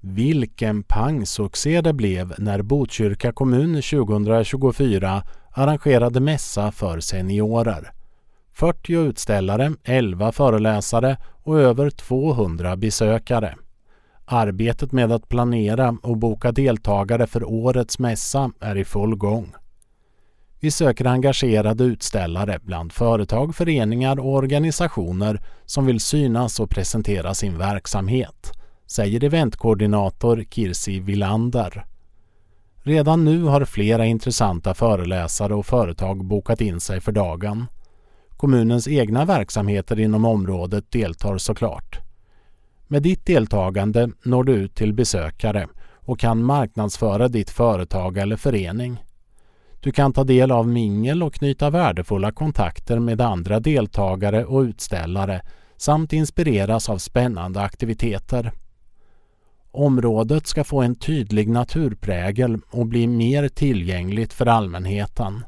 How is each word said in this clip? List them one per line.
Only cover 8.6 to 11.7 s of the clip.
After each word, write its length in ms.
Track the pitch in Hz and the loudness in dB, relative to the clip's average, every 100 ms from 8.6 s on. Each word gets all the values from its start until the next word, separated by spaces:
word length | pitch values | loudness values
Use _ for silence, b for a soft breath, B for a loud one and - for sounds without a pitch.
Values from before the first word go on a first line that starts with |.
| 165 170 - 170 | 0 0 -2 0
utställare, 720 | 156 110 - 104 95 104 139 156 | 0 -2 -2 0 0 0 0 -2
elva 480 | - 131 113 90 107 | 0 0 0 0 -2
föreläsare 840 | - 143 110 110 107 98 117 127 131 b b | 2 2 4 2 0 0 0 0 -2 b b
och 180 | - 156 | 0 4
över 300 | 131 | 6